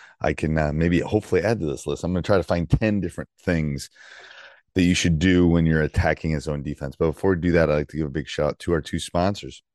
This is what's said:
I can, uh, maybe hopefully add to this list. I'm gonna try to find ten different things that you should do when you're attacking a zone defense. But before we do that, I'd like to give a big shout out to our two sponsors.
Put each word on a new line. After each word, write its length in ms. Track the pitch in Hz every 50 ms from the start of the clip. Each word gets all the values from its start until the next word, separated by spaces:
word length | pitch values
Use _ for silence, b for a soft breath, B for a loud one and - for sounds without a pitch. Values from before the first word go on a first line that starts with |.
| B B B B
I 120 | - 76
can, 240 | 76 - - 78 78
uh, 140 | 80 76 73
maybe 280 | 73 78 82 87 87 82
hopefully 420 | - - 104 104 - - 92 87
add 160 | 85 107 117 98
to 80 | 85
this 220 | 73 65 - - 73
list. 160 | 73 - -
I'm 80 | 87
gonna 100 | 92 87
try 140 | 82 - 101
to 80 | 92 -
find 260 | - 92 85 82 76
ten 300 | - - 110 110 104 101
different 300 | 87 85 - - - - _ _
things 480 | _ 95 87 82 78 73 69 67 - - B B B B B B B B B B B B B B B _ _
that 80 | 92 87
you 100 | 87 90
should 240 | - - 90 80 76
do 300 | 85 95 90 90 87 82
when 180 | 82 85 82
you're 160 | 80 80 78
attacking 540 | 76 69 - - - 80 78 - - 80 78
a 40 | 71
zone 220 | - 80 73 73
defense. 320 | 67 73 71 - 69 69 -
But 100 | - 82
before 240 | 80 73 - - 98
we 100 | 92 82
do 100 | 82 87
that, 180 | 82 85 80 73
I'd 60 | 76
like 140 | 76 71 -
to 80 | -
give 100 | 78 78
a 20 | 71
big 200 | 69 78 67 -
shout 220 | - - 76 73
out 80 | - -
to 120 | - 87
our 80 | 85 78
two 200 | 73 - - 82
sponsors. 640 | - - - 87 87 101 104 - - 67 - - _ _